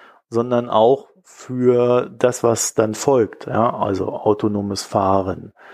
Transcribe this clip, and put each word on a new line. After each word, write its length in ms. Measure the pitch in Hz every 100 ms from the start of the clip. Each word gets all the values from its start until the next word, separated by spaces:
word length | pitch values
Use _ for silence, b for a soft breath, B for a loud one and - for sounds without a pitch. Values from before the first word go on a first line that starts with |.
| b b _
sondern 400 | 117 123 120 120
auch 400 | 107 113 135 - _
für 840 | _ - - 127 123 123 123 123 -
das, 320 | 120 123 -
was 320 | 117 110 -
dann 200 | - 110
folgt, 520 | 107 - 131 104 - -
ja, 280 | 113 117
also 340 | 131 104 95 95
autonomes 720 | - 110 104 110 104 101 98
Fahren, 720 | - 107 95 98 92 90 92 B B